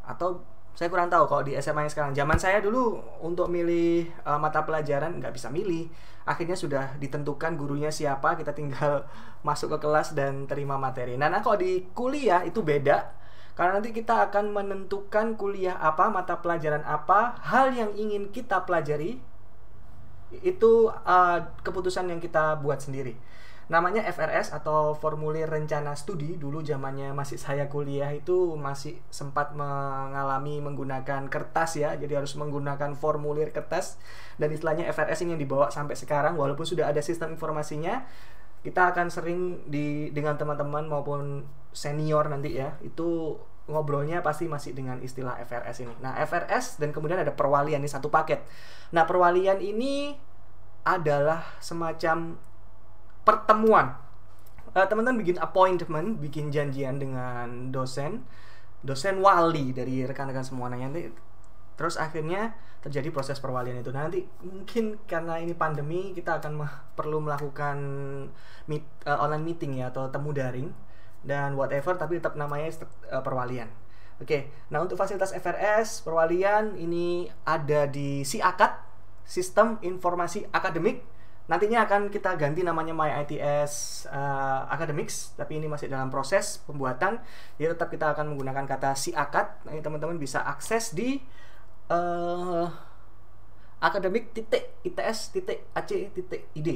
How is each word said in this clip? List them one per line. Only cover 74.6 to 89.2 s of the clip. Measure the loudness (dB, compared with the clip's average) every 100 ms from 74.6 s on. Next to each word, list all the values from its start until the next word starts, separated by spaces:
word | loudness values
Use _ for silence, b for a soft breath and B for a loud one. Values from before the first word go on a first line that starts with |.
| B
nah, | 0
untuk | 0 0
fasilitas | 0 2 0 0
F |
R | -2 0 4 4
S, | 2 -2
perwalian | 0 4 4 6 6 4 2 -2
ini | -2 0 0 0 -2 -4
ada | 0 0 4 4
di | 4 0 -2 -2
si | -2 2
akad, | 2 6 4 4 -6 -6 -6 -6 -4
Sistem | -2 0 4 4 4
Informasi | -4 0 0 0 -2 -2 0
Akademik. | 0 0 2 2 0 -6 b b b 0
Nantinya | 2 4 4
akan | 6 4 2
kita | 0 0 2
ganti | 2 2
namanya | 0 0 0
My | 0 0
I | 0 -2
T | -2
S, | 0 2 0 -2 -6 -6 -6
eh, | -4 -2 0 0 0 -2
Academics, | -4 -2 -2 -2 -4 -6
tapi | -6 -4 -4
ini | -4
masih | -4 -4
dalam | -2 -2
proses | -2 2 2 2 -6
pembuatan. | -6 -2 -2 2 0 0 B B B -2
Jadi | 0
tetap | 0 -2
kita | 0 0
akan | 0 -2
menggunakan | -2 -2 -2 -2
kata | 0 0
si | 0 -2
akad. | 0